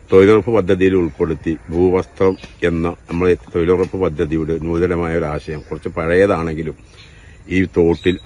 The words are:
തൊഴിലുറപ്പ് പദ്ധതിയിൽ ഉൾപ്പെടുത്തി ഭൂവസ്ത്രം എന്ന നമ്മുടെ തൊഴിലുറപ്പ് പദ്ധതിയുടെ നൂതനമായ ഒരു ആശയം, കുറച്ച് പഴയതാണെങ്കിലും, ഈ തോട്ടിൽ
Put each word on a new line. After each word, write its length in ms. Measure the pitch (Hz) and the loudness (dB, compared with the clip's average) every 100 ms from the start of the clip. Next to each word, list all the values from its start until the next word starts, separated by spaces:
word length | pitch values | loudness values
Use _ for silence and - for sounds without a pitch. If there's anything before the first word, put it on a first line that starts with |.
| - | 2
തൊഴിലുറപ്പ് 400 | 95 98 107 85 110 | 6 6 6 2 -2
പദ്ധതിയിൽ 360 | 92 92 95 95 | 0 2 2 2
ഉൾപ്പെടുത്തി 520 | 82 - 82 78 82 78 - | -2 -4 -4 -4 -6 -8 -6
ഭൂവസ്ത്രം 600 | 85 90 92 - - 95 95 - - 87 | 0 2 0 -4 0 0 0 -12 -4 -2
എന്ന 180 | 82 85 87 - | -2 -4 -6 -8
നമ്മുടെ 260 | 87 90 85 - | -2 0 0 -2
തൊഴിലുറപ്പ് 440 | 87 85 92 90 95 | -2 0 0 0 -2
പദ്ധതിയുടെ 500 | 90 76 78 80 78 82 82 | -4 -2 -4 -2 -4 -4 -4
നൂതനമായ 460 | 85 87 85 85 85 | -2 -2 -2 -2 -4
ഒരു 60 | 76 | -4
ആശയം, 260 | 76 - 76 - | -6 -10 -12 -10
കുറച്ച് 220 | 76 - 87 | -10 -10 -6
പഴയതാണെങ്കിലും, 800 | 82 90 101 85 82 78 78 73 - - - - - - - 92 | 0 2 4 2 -4 -6 -10 -12 -20 -20 -20 -20 -20 -20 -4 -2
ഈ 20 | 90 92 | 0 2
തോട്ടിൽ 400 | 85 80 - 85 | 2 2 -2 -2